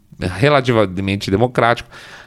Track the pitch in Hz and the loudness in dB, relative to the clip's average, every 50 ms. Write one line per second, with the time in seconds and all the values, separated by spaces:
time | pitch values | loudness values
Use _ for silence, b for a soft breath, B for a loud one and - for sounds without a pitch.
0 | _ _ - - - 92 92 95 120 147 147 139 127 127 120 113 104 95 90 92 | _ _ -14 -8 -8 -6 -4 0 2 2 2 2 2 2 2 2 2 0 0 -4
1 | 98 95 98 101 - - 95 98 117 127 123 - 117 117 120 - - B B B | -4 -4 -4 -4 -2 -2 0 0 0 0 0 0 2 2 0 0 -4 B B B
2 | B B B B B | B B B B B